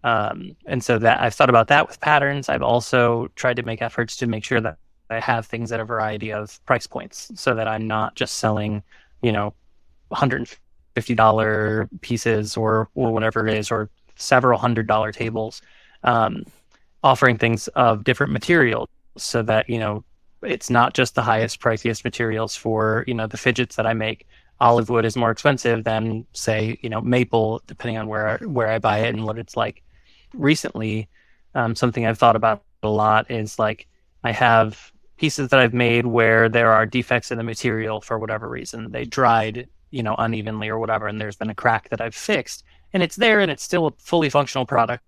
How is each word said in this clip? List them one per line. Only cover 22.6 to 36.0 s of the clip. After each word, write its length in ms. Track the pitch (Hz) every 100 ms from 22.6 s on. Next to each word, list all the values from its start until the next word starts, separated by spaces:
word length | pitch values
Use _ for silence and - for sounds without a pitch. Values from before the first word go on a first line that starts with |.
| 113 110 110 110 123
you 60 |
know, 120 | 117 110
the 100 | -
fidgets 360 | 127 120 123 -
that 100 | 113
I 80 |
make. 320 | 113 110 110 - _ _ _
Olive 280 | 123 117 110
wood 160 | 120
is 120 | 113 117
more 140 | 113
expensive 520 | 113 147 135 120 113
than, 420 | 113 110 110 110 117
say, 440 | - - 107 110 -
you 60 | 120
know, 100 | 110
maple, 640 | 113 123 123 117 110 113 -
depending 300 | - 120 113
on 100 | 110
where, 320 | 110 107 117
where 240 | 220 131 110
I 100 | 110
buy 200 | 107 104
it 140 | 117
and 100 | 110
what 140 | 110 110
it's 180 | - -
like. 260 | 110 - _ _ _ _ _
Recently, 720 | 262 143 156 - - 110 107 107 _ _ _ _
um, 200 | 139 117
something 320 | 113 123 117 113
I've 120 | 113
thought 180 | 120 110
about 260 | 113 107 _ _
a 60 | 107
lot 420 | 107 107 107 113
is, 280 | 117 107 -
like, 280 | 110 107 - _ _ _
I 80 | 120
have 600 | 110 123 113 110 107 - _ - -
pieces 320 | 160 - 135
that 120 | 135
I've 120 | 123
made 320 | 120 120 117